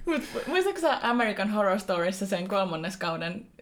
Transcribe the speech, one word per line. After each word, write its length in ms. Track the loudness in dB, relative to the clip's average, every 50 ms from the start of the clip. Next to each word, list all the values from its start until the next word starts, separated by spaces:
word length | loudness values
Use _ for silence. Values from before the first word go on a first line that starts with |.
| -4
Mut 160 | -2 -2 -2
mu-, 260 | -2 -4 -6 -6 -4 0
muistatko 320 | 2 2 2 2 0 2
sä 180 | 2 2 2 2
American 480 | 2 2 2 2 2 2 0 0 0 0
Horror 300 | 2 2 4 4 2 2
Storyssa 460 | 2 0 0 2 2 0 0 -2 -2
sen 220 | -2 -2 -2 -2 0
kolmannes 500 | 0 2 2 2 0 -2 -4 -6 -6 -4
kauden, 480 | -4 -4 -2 -2 -4 -4 -6 -8 -10 -14 -12 -4